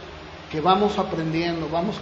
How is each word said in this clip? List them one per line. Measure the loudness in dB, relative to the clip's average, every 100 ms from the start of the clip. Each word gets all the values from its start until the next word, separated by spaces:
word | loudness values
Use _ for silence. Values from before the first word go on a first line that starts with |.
| -14 -16 -16 -16 -6
que | 0
vamos | 4 6 4 2
aprendiendo, | -2 0 0 0 0 -2 -2
vamos | 0 -2 -4